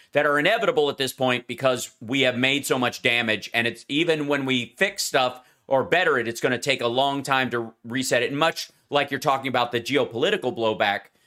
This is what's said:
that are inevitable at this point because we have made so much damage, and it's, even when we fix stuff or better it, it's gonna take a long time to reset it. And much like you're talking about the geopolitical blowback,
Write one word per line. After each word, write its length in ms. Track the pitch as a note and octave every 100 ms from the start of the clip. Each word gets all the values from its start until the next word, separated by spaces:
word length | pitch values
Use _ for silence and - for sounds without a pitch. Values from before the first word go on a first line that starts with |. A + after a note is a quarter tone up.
| _
that 120 | C#3+ D3
are 140 | D3
inevitable 500 | D#3 A3+ G3 D#3 D3
at 80 | C3
this 160 | C3
point 320 | - C3 B2 -
because 460 | A#2+ C3+ B2 - -
we 200 | A2+ C3+
have 140 | B2+ A#2+
made 300 | C3 C#3 -
so 140 | C#3
much 240 | B2 -
damage, 480 | B2+ A#2+ A#2 G#2+ -
and 140 | A#2 A#2
it's, 180 | A#2 -
even 400 | C#3+ E3 D#3 C#3+
when 180 | C#3+ C3+
we 280 | B2+ A#2 -
fix 240 | G3 G3
stuff 380 | - C#3+ B2+ - - _ -
or 160 | C3+
better 340 | B2 E3+ E3+ C3+
it, 100 | A2+
it's 140 | A#2
gonna 160 | C#3+ A#2+
take 240 | C#3+ B2+
a 60 | A#2
long 340 | A#2+ C3+ C#3
time 300 | C3+ C3+ B2+
to 200 | A#2+ A2+ -
reset 400 | A#2 C3 B2+ B2+
it. 80 | A#2+
And 80 | C#3
much 320 | D#3+ E3 - _ -
like 220 | C#3 C#3
you're 80 | C#3
talking 280 | D3 C3+ C3+
about 240 | B2 A#2+
the 80 | A#2+
geopolitical 760 | A2+ C#3 A#2 A2+ D#3+ G#3 B2 G#2+
blowback, 440 | A2+ G#2 G#2+ G2+ - _